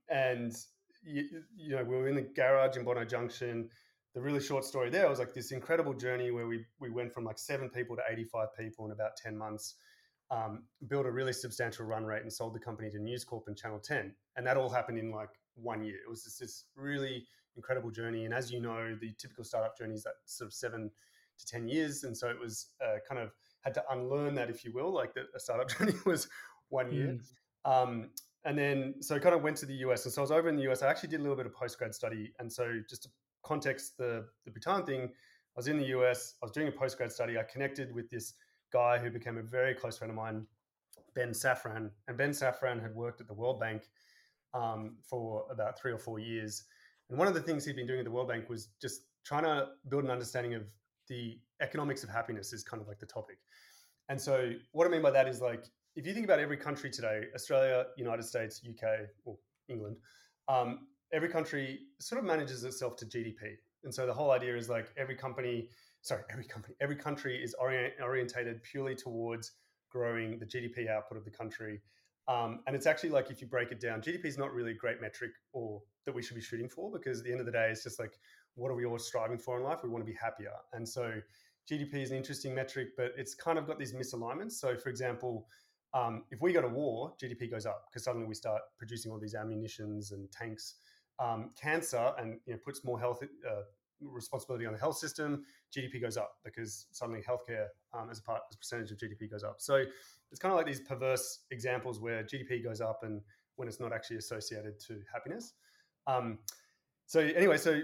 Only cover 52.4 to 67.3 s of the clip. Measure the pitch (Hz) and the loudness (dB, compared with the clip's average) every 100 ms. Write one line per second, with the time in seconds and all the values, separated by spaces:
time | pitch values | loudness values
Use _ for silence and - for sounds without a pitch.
52.4 | 98 110 - 110 104 101 107 - 107 95 | -6 -10 -8 -8 -8 -12 -8 -8 -10 -16
53.4 | _ - - - - _ - 135 147 135 | _ -20 -20 -20 -20 _ -6 -4 4 4
54.4 | 123 117 - 151 175 165 143 135 131 120 | 4 -2 -4 6 6 8 8 8 6 4
55.4 | 123 117 - _ _ 156 156 214 208 151 | 0 0 -8 _ _ -8 -4 0 6 6
56.4 | 147 143 151 143 170 - 113 107 123 127 | 6 0 -2 -4 -4 -2 0 0 -2 -8
57.4 | - 135 131 127 127 139 120 117 113 120 | 4 6 8 6 2 -2 -2 0 0 -2
58.4 | 110 - 120 113 110 110 104 - 120 98 | -2 -6 -12 -2 0 0 -2 -12 -12 -12
59.4 | _ _ - 117 104 113 - - - _ | _ _ -10 -6 -6 -8 -14 -20 -20 _
60.4 | - 127 120 - - _ - 156 170 160 | 4 4 4 -2 -10 _ -2 0 2 2
61.4 | - 143 135 135 - - - 240 196 156 | 0 -2 -2 -6 -14 -12 -4 -2 2 2
62.4 | 139 123 127 123 120 - 107 120 113 113 | 2 -4 -6 -2 -4 -4 -8 -6 -6 -8
63.4 | 107 104 _ _ 143 131 127 120 143 127 | -12 -12 _ _ -8 -2 0 2 6 6
64.4 | 123 120 117 117 113 143 135 131 131 123 | 4 -2 0 -2 -2 -6 -6 -4 -6 -2
65.4 | 123 117 117 - _ _ - 107 - 117 | -2 -2 -4 -12 _ _ -4 -4 -4 -10
66.4 | 113 113 - - 143 143 151 143 131 | -10 -12 -12 -2 -2 0 -2 -2 -4